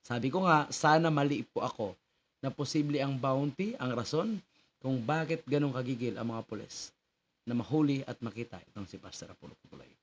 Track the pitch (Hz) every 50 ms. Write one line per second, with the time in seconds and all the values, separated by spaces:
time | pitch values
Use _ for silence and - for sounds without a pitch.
0 | _ - 120 120 117 135 139 185 190 180 160 151 143 - - - - 151 151 160
1 | 165 165 156 143 139 143 143 104 117 _ _ - 107 127 - - 110 98 92 _
2 | _ _ _ _ _ _ _ _ - 135 - - 143 135 - 156 147 147 147 139
3 | 139 139 139 131 127 135 131 135 143 147 139 - 190 214 240 - 123 127 123 -
4 | 113 - - 156 185 226 220 185 - _ _ _ _ _ _ _ - 131 135 127
5 | 110 120 151 160 160 151 165 160 - - 143 143 147 139 123 131 123 127 135 113
6 | 123 117 113 117 113 117 113 113 110 - 110 104 - - - - - - _ _
7 | _ _ _ _ _ _ _ _ _ 120 120 120 113 - 139 156 151 143 139 135
8 | 135 - 120 - 120 117 - 117 120 - - 90 - _ _ 104 98 90 - 90
9 | - 92 - - - - - _ - - - _ _ - - 67 - - _ _